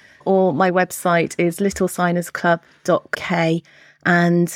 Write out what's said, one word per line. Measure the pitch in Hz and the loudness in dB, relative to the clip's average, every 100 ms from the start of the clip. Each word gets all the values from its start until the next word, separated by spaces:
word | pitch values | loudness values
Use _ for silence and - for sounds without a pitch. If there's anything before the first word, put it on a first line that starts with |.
| - - | -20 -10
or | - 190 185 | 0 2 2
my | 147 185 | 2 0
website | 180 180 - 180 170 160 - | 2 -2 -2 0 0 -2 -2
is | 175 170 | -2 0
little | 202 - 180 | -4 -2 -4
signers | - 180 175 170 | -2 -2 -2 -6
club | - 175 170 _ _ | -4 0 0 _ _
dot | - - - - | -2 -2 -2 -10
K. | - 175 165 165 - - - _ 175 | -4 -2 0 -2 -6 -20 -20 _ 0
And | 175 175 175 170 | 2 4 2 0